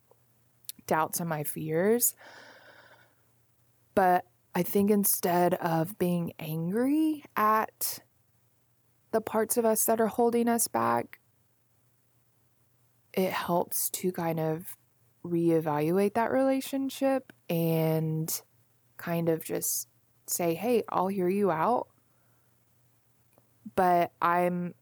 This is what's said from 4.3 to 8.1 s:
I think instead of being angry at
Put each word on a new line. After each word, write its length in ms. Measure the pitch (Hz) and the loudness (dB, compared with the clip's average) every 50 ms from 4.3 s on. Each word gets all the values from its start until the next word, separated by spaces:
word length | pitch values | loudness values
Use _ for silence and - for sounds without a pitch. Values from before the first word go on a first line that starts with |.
| _ _ _ _ - | _ _ _ _ -4
I 80 | 190 | -2
think 280 | 175 - - 202 202 202 | -2 0 0 2 2 4
instead 640 | 214 202 196 - - - - 185 170 175 175 175 180 | 2 2 2 2 0 0 0 0 2 2 2 2 2
of 440 | - - 170 165 165 160 180 214 - | 0 0 0 0 0 0 -2 -2 -2
being 340 | 180 180 175 175 170 - - - | 0 0 0 0 -2 -6 -8 -10
angry 840 | 165 156 160 160 165 175 196 226 247 269 294 311 320 311 311 285 - - - | -8 -6 -6 -4 -4 -2 0 0 0 2 2 2 2 0 -2 -4 -8 -6 -2
at 640 | - 214 214 220 220 214 - - - - - - - - _ | 0 2 2 2 2 0 -4 -6 -8 -8 -8 -8 -10 -14 _